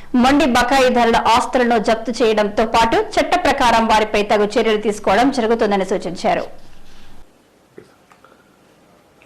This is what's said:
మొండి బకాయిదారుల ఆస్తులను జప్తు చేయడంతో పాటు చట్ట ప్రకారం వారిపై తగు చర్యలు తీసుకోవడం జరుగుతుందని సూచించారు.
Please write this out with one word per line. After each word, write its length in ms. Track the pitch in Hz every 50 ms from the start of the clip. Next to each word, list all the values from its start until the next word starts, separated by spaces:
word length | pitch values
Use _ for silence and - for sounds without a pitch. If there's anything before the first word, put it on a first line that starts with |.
| - - -
మొండి 320 | 254 240 262 277 294 320
బకాయిదారుల 720 | 277 233 247 240 240 269 269 254 254 220 247 233 226 233
ఆస్తులను 640 | - - - 220 247 247 - - 262 247 233 240 233
జప్తు 460 | 202 - 226 220 226 - 233 - 254
చేయడంతో 420 | 220 220 208 208 202 208 - 226
పాటు 300 | 220 226 233 226 226 -
చట్ట 480 | 381 427 - - 359 294 - - 359 359
ప్రకారం 420 | 311 247 - 262 240 233 226 226
వారిపై 360 | 220 233 214 214 208 214 208 202
తగు 220 | 208 233 208 208
చర్యలు 360 | 202 208 262 220 220 214 208
తీసుకోవడం 500 | 208 233 220 226 - 220 190 208 240 277
జరుగుతుందని 540 | 262 262 226 214 233 226 226 208 202 196 185
సూచించారు. 600 | 190 214 180 - 185 - - - 208 175 170 - - - - - - - - - - - - - - - - - _ _ _ _ _ _ _ _ _ _ - - _ _ _ _ _ - _ _ - - _ _ _ _ _ _ _ _ _ _ _ _ _ _ _ _ _ _